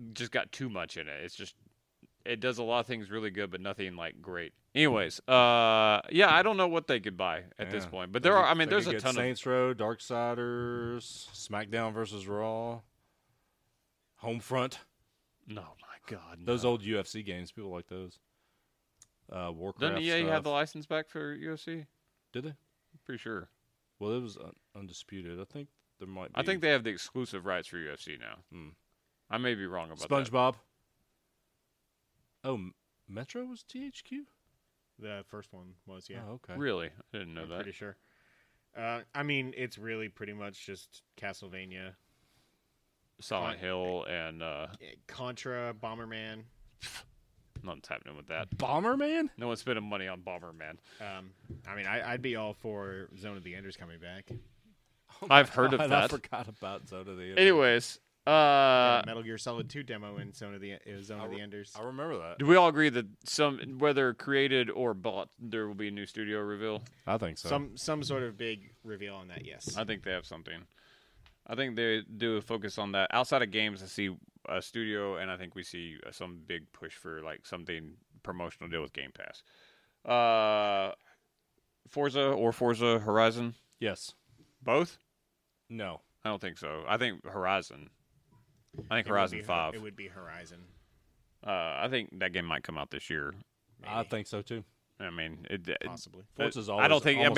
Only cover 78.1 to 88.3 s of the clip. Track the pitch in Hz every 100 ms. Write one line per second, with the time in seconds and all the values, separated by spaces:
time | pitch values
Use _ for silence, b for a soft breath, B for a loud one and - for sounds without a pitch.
78.1 | - - 90 85 - 85 82 71 - 67
79.1 | - - - _ b b b b b -
80.1 | 120 117 113 107 107 104 98 95 - b
81.1 | b _ _ _ _ _ _ _ 147 143
82.1 | 135 139 135 117 117 120 113 120 117 107
83.1 | 107 113 117 117 117 _ _ 110 92 -
84.1 | - _ _ _ _ 123 135 175 - _
85.1 | _ _ _ _ _ _ 113 98 78 -
86.1 | _ 110 101 95 78 76 78 78 110 123
87.1 | 95 82 98 92 98 82 69 76 _ _
88.1 | _ _